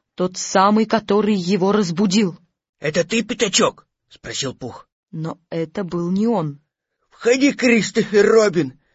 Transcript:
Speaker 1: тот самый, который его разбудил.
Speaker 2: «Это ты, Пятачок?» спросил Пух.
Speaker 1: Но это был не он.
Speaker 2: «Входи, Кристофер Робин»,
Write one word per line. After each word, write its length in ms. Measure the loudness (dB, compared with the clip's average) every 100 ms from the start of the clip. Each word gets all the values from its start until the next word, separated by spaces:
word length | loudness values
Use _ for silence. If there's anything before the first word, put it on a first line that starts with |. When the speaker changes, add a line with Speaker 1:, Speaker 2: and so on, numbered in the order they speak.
| _ -6
Speaker 1:
тот 220 | -6 -6
самый, 500 | -2 2 4 2 2
который 480 | -2 0 0 2 0
его 380 | 0 0 2
разбудил. 680 | 0 0 -2 0 2 0 -4 _ _ _ _
Speaker 2:
«Это 240 | -6 -4
ты, 180 | -2 -4
Пятачок?» 680 | -4 -4 -2 0 0 -2 _ _ _
спросил 460 | -18 -12 -8 -8 -8
Пух. 340 | -12 -14 -20 _ _
Speaker 1:
Но 260 | -10 -10 -12 _
это 320 | -8 -6 -8
был 260 | -6 -4 -2
не 160 | 0 0
он. 340 | 0 -4 -8 _ _ _ _ _
Speaker 2:
«Входи, 420 | _ 0 2 2
Кристофер 720 | 2 2 2 2 -2 0 2 4
Робин», 540 | 4 4 2 -2 -6 _